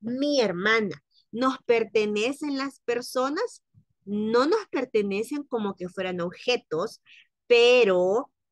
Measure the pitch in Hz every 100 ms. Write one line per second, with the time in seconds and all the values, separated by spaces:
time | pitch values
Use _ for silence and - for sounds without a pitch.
0 | 220 254 285 285 208 175 208 226 202 143
1 | _ _ _ 220 262 262 - 233 220 220
2 | 214 208 233 285 302 269 277 - - 240
3 | 254 254 262 311 494 - _ _ _ _
4 | 196 208 214 233 285 440 403 294 254 214
5 | 202 196 220 294 285 233 208 190 180 190
6 | 185 180 175 - - 247 - 156 220 -
7 | _ - _ _ - 240 240 247 214 180
8 | 185 220 285 _ _